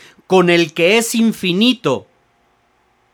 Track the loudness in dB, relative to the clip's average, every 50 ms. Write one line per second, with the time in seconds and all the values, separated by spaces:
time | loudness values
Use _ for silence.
0 | -20 -20 _ _ _ 0 2 2 4 4 2 2 0 -2 -2 0 0 2 2 0
1 | 0 -2 -2 -2 -2 -2 -2 -4 -4 -4 -2 0 0 0 0 -2 -2 -4 -4 -4
2 | -6 _ _ _ _ _ _ _ _ _ _ _ _ _ _ _ _ _ _ _
3 | _ _